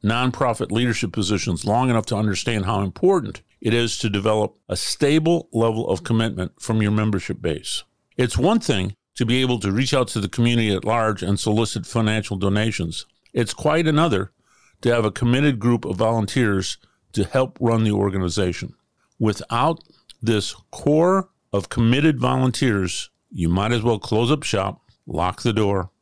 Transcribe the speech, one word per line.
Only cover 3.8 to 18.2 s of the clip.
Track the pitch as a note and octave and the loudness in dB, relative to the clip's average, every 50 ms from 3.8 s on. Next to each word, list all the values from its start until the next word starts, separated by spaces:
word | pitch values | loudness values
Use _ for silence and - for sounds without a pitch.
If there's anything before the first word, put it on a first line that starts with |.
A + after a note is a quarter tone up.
| A#2 A2 - - | 0 -2 -2 -4
to | - A2 | -2 -2
develop | G2+ G2+ G2+ A2 G#2+ G#2+ G#2 G#2 - _ _ - | -2 0 2 2 2 2 0 -2 -4 _ _ -8
a | F#2 | -6
stable | - - - - - D3+ C#3 D3+ D#3+ D#3 E3 E3+ E3 - - | -4 -4 -6 -2 0 2 2 2 2 4 2 0 0 -2 -4
level | - A2+ A#2 A2+ A2 A2 - - | 0 0 0 2 0 -2 -2 -2
of | F#2+ D#3 | -4 -4
commitment | - - A#2 A2+ A2+ A2 - - F#2 - - _ | -2 0 0 0 0 -2 -2 -4 -6 -8 -8 _
from | - - A2 A2 | -4 -2 0 0
your | G#2 G#2 | 2 2
membership | G#2 G#2+ G#2+ A2 G#2 F2+ - - F#2 - | 2 2 2 0 0 -2 -4 -6 -8 -4
base. | - E2 D2+ - - - - - - _ _ _ _ _ _ | -4 -4 -4 -4 -6 -8 -8 -8 -10 _ _ _ _ _ _
It's | - B2+ A#2+ - - | -2 -2 0 0 0
one | C#3 F#3+ A3+ A3+ | 2 2 2 2
thing | - - A#2+ F#2+ - G2+ - - _ _ _ | 2 0 0 0 0 -4 -6 -10 _ _ _
to | - A#2+ | -4 0
be | A2+ B2 C3 | 0 2 2
able | C3 B2+ B2+ G#2 | 2 2 0 0
to | G2 G2 | 0 0
reach | F#2+ A#2 C3+ - | 0 0 0 0
out | D3 C3 A#2+ - | 0 0 0 0
to | - A2 | -2 -4
the | G2 F2 | -4 -2
community | - - A#2 A#2+ A#2+ A#2 A2 G#2 G2 | 0 0 2 2 2 2 2 2 0
at | - - | 0 0
large | G#2+ A2+ A#2 A2 A2 G#2 - | 0 0 0 0 0 -2 -2
and | F2+ F#2+ G2+ - | -2 -2 -2 0
solicit | - A2 G#2+ A2 A2+ - - G#2+ E2+ | 0 0 2 2 0 0 -2 -6 -8
financial | - - A#2 A2 G#2+ A2 A2 G2+ - G2+ F#2 | -4 -2 0 0 2 0 -2 -2 -4 -4 -2
donations. | G2+ G2 G2 G#2 A2 A2+ G#2 - F2 E2 D#2+ - - - _ _ _ _ - | 0 0 2 2 0 0 -2 -4 -6 -6 -6 -10 -12 -14 _ _ _ _ -4
It's | B2 A#2 G#2 | -2 -2 -2
quite | - - - D3+ D3+ E3 E3 | -4 -2 0 0 2 2 2
another | D#3 D3 D3+ E3+ D#3+ G#2+ F#2 G2 - _ _ _ _ _ _ _ _ _ _ | 2 2 2 2 2 0 -2 -2 -6 _ _ _ _ _ _ _ _ _ _
to | - A#2+ | 0 2
have | A#2 A#2+ G#2+ | 2 2 2
a | G#2 | 0
committed | - - B2 A#2+ B2 C3+ D3 D3 B2+ G#2+ | -2 0 0 2 2 4 2 2 2 2
group | A2 A#2+ A#2+ - - | 2 2 2 0 0
of | - F#2+ | -4 -2
volunteers | F2+ A2+ A2 A#2 A2+ G#2 - - C3 A#2+ G#2 G2 F#2+ F#2 - - - _ _ _ _ _ _ | 0 0 2 2 0 0 0 0 2 2 2 2 0 -2 -4 -8 -10 _ _ _ _ _ _
to | - G#2 F#2+ | -2 -2 -2
help | - - C3 C3 - - - | 0 0 0 0 0 -2 -2
run | - A#2 A2+ A2 A2 | 0 2 2 2 2
the | G#2+ | 2
organization. | G#2 G2 G2+ G2+ F#2+ F#2+ | 2 2 0 0 0 0